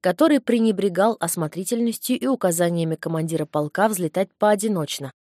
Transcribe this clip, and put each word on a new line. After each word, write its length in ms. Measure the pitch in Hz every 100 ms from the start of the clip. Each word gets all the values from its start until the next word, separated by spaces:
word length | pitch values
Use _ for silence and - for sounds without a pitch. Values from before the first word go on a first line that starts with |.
который 380 | 185 175 311 294
пренебрегал 760 | - 233 226 196 196 170 208 220
осмотрительностью 960 | 170 175 156 165 190 233 233 226 - 254
и 80 | 262
указаниями 680 | 254 190 170 175 170 160 160
командира 500 | 170 165 160 160 151
полка 440 | 151 147 - 214
взлетать 400 | 196 170 180 196 _
поодиночно. 760 | 208 208 220 190 147 - 139 _